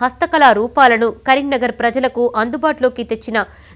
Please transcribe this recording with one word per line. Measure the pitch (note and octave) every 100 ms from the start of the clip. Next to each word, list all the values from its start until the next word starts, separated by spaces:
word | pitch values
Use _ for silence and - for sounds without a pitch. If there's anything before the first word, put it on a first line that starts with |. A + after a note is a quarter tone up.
హస్తకళా | B3 - E4+ D#4+ C4+
రూపాలను | G#3 A#3 C#4+ B3+ A3+ A3+ - -
కరీంనగర్ | C4+ C#4 C4 A#3+
ప్రజలకు | - A#3 C4 B3+ A#3+ A#3+ G#3+
అందుబాటులోకి | A#3 B3+ D#4 D4 B3+ B3
తెచ్చిన | A#3 A3 - G#3+ F#3+ - -